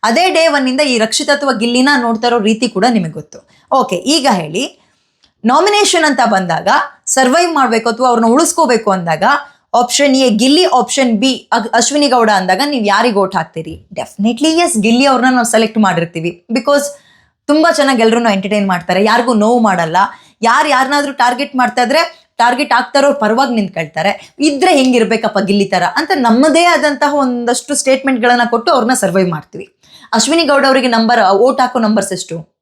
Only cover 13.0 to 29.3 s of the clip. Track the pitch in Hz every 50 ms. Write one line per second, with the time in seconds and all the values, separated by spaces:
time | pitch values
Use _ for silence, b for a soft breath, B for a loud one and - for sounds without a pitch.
13 | 226 247 214 196 196 190 190 185 160 - _ 160 160 160 160 160 - _ 202 -
14 | - - - - 196 226 240 233 285 320 320 330 349 339 - 226 190 220 226 247
15 | 269 277 269 254 233 262 254 247 233 233 - 226 226 220 220 226 214 190 175 165
16 | 170 170 - 170 160 170 170 170 _ _ 226 262 226 - 285 285 285 285 b b
17 | b b b b b b b b _ - 285 311 311 339 320 - 285 269 269 233
18 | 226 226 220 233 233 233 202 190 190 202 208 208 202 196 185 175 170 - 180 185
19 | 202 214 214 240 240 233 247 214 208 220 240 247 226 214 190 175 170 160 160 180
20 | 196 - B B B B B B 214 226 233 277 320 311 277 254 262 262 285 285
21 | 285 277 269 - 254 247 247 240 285 277 - 254 254 226 214 - 247 226 269 311
22 | 339 330 - - _ _ _ _ 233 240 254 247 294 - 240 233 254 - - 277
23 | 269 285 269 277 220 208 220 233 277 240 240 226 202 180 - 165 165 147 - 156
24 | 160 196 - - - - _ _ 277 311 285 277 - 370 359 285 262 254 247 247
25 | 226 196 226 220 226 214 - 202 196 180 202 208 196 190 - 185 180 165 - -
26 | 311 302 392 294 247 233 220 233 277 320 277 330 339 349 349 294 247 302 285 -
27 | 302 285 285 294 269 254 247 240 240 233 247 254 - - 285 277 - - 262 262
28 | 269 269 262 240 214 240 247 240 240 233 233 233 226 - 339 262 226 220 254 -
29 | - 185 170 190 190 180